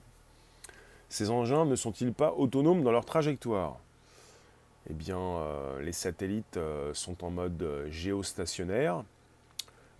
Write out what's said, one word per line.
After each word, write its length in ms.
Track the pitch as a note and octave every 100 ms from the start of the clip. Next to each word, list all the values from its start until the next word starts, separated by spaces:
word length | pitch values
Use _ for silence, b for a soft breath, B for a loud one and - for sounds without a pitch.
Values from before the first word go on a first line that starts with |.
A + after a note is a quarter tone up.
| - - - B B B B B B B B
Ces 220 | - G#2
engins 340 | A#2+ A#2 D3
ne 120 | D#3+ A#2+
sont-ils 360 | A#2 - B2
pas 200 | A2 D3+
autonomes 500 | - C3+ C3+ D3+ F#3
dans 100 | B2+
leur 120 | A#2
trajectoire ? 720 | - D#3+ D3+ C3+ A#2+ G2+ D#2+ B1+ - - B B B B B B B - -
Eh 40 |
bien, 240 | D#2 E2 F#2
euh, 640 | F#2 F2 D2+ D2 C2+ C2+
les 120 | D#2
satellites, 640 | - F#2 E2 F#2+ G#2+ - F2+
euh, 360 | D#2 D2+ D2
sont 300 | D2 - F2
en 80 | F2
mode, 320 | F2 F2+ E2+
euh, 280 | E2 C#2+ D2+
géostationnaire. 1160 | D#2+ F#2 G2 F#2+ - E2+ - F2+ G#2+ D#3+ F3 - - - - - - - B B B